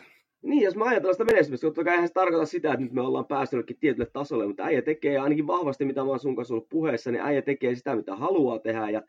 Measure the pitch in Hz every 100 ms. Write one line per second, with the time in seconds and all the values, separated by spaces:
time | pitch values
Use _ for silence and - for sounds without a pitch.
0 | - _ _ _ - 294 196 190 233 214
1 | 185 180 - 190 143 127 156 156 175 175
2 | 170 185 185 165 151 180 170 123 127 127
3 | 127 131 123 143 131 127 - 123 151 117
4 | 120 135 143 127 101 98 123 139 151 156
5 | 143 139 139 151 147 180 151 135 139 135
6 | 135 131 143 117 123 113 - 160 156 139
7 | 127 117 120 139 - 143 127 123 143 113
8 | 98 98 156 190 127 113 113 113 107 107